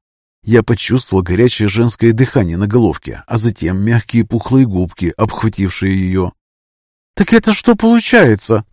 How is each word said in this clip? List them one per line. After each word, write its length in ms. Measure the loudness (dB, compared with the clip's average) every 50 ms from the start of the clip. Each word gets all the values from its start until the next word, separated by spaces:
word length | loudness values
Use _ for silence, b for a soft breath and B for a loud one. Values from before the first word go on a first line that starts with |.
| _ _ _ _ _ _ _ _
Я 200 | -2 2 2 2
почувствовал 600 | 2 2 -2 -2 -2 -2 -2 -2 -2 -2 -2 -2
горячее 460 | -2 0 0 2 2 2 2 0 -2 -2
женское 440 | 0 0 0 0 0 0 0 2
дыхание 440 | 2 2 0 0 0 -2 -2 0 -2
на 100 | -4 -4
головке, 560 | 0 0 0 0 0 -2 -4 -10 -14 -14 -14 -10
а 100 | -6 -6
затем 420 | -2 -2 -2 -4 -4 -4 -4 -2 -2
мягкие 460 | -2 0 0 -2 -2 -2 -2 -2 -2
пухлые 420 | 0 -4 -6 -2 0 2 2 2
губки, 460 | 2 0 -4 -4 -4 -6 -6 -6 -6 -2
обхватившие 760 | -2 -4 -4 -4 -4 -4 -4 -2 -2 -4 -4 -4 -4 -2 -2 -2
её. 380 | 0 -2 -2 -2 -2 -2 -4 -6 _ _ _ _ _ _ _ _ _ _ _ _ _ _ _ -2
«Так 200 | -2 0 2 2
это 180 | 2 2 2
что 240 | -2 0 2 0 0
получается?» — 880 | 2 2 2 2 2 2 2 4 4 6 4 4 2 0 -2 -2 -2 -2 _